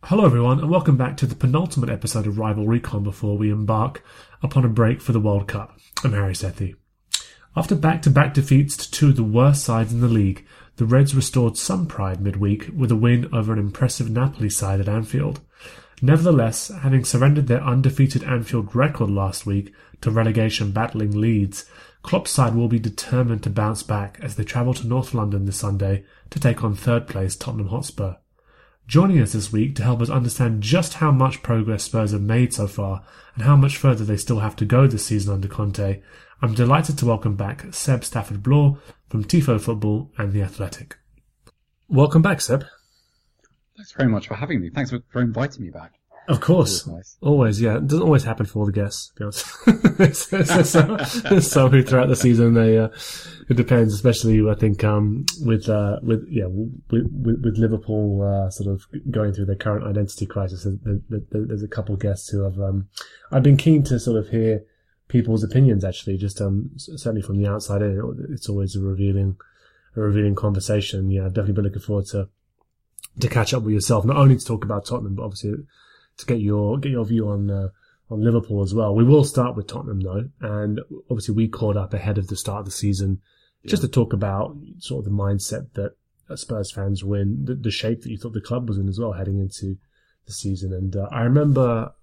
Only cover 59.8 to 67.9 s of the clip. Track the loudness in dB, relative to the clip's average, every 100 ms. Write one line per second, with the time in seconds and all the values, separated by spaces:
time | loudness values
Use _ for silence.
59.8 | -2 -2 -2 -4 -6 -4 -6 -4 -6 -6
60.8 | -4 -4 -4 -8 -6 -6 -4 -6 -6 -8
61.8 | -6 -4 -2 -4 -4 -4 -4 -2 -2 -4
62.8 | -6 -14 -20 -20 _ 2 6 6 6 4
63.8 | 4 -2 0 -2 0 0 0 0 -4 _
64.8 | _ _ _ 0 2 0 2 4 4 4
65.8 | -2 -6 -6 -4 -4 -4 -2 -2 -4 -12
66.8 | -16 -8 -4 -4 -2 0 0 -2 -4 -2
67.8 | 0